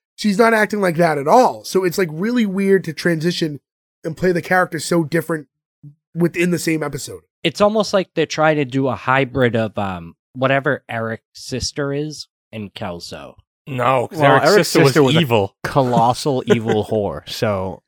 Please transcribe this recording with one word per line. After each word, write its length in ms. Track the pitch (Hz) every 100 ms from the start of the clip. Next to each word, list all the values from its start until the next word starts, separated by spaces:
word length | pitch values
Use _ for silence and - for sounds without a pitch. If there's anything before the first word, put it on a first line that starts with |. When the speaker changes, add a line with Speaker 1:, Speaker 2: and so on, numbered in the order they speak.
| _ -
Speaker 1:
she's 220 | 214 196
not 160 | 226
acting 260 | 220 208 208
like 160 | 185 160
that 220 | 170 147
at 100 | 139
all. 340 | 226 220 110
So 200 | - 185
it's, 140 | 185 185
like, 100 | 185
really 360 | 156 214 247 214
weird 380 | 185 196 196
to 80 | 165
transition 680 | 151 180 165 165 175 165 143 _ _ _ _
and 140 | 170 156
play 160 | 185
the 80 | 175
character 380 | - 185 175 160
so 240 | - 170
different 440 | 156 170 156 160 - _ _ _ 147 _ _
within 360 | 165 170 175 175
the 80 | 170
same 240 | 165 156
episode. 400 | 147 139 - 92 _ _
Speaker 2:
It's 160 | 165 -
almost 320 | 208 220 196
like 180 | 202 175
they're 120 | - 151
trying 300 | - 156 151
to 80 |
do 240 | 131 131 135
a 60 | 110
hybrid 600 | - 131 135 131 123 113
of, 200 | 110 101
um, 380 | 98 90 82 - _
whatever 520 | 127 131 135 143 127 -
Eric's 360 | 117 113 113 _
sister 580 | - - 127 - - 139
is 360 | 139 156 143 - _ _
and 220 | 110 101
Kelso. 640 | - 101 87 - 78 67 - _ _ -
Speaker 3:
No, 420 | 131 123 131 113
'cause 100 | 160
Speaker 4:
Well, 140 | 143
Speaker 3:
Eric's 140 | 143 147
Speaker 4:
Eric's 180 | 202 165
Speaker 3:
sister 120 | 170
was 80 | 143
Speaker 4:
sister 140 | 151
was 140 | 131 156
a 40 |
Speaker 3:
evil. 360 | 147 117 98 _
Speaker 4:
colossal 800 | - 147 127 120 117 123 156 131
Speaker 1:
<laughs> 80 | -
Speaker 4:
evil 320 | 117 110 110
whore, 440 | 101 110 98 73 -
so 540 | - 113 98 95 -